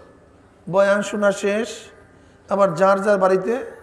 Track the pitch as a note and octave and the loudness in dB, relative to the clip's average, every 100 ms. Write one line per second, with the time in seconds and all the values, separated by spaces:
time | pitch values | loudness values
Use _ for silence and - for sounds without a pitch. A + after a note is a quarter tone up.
0 | - - _ _ _ _ - F3+ G3 G3+ | -20 -20 _ _ _ _ -4 0 2 0
1 | G3+ G#3+ G3+ G3 G3+ G3+ E3+ - - - | -2 -2 -2 0 -2 -2 -4 -12 -20 -20
2 | - - - _ - G3+ G3 D#3+ F#3+ G3 | -20 -20 -20 _ -6 0 0 2 2 2
3 | G#3 G3+ F#3 F#3+ F#3 B3 - - | 2 2 2 2 -2 -6 -8 -16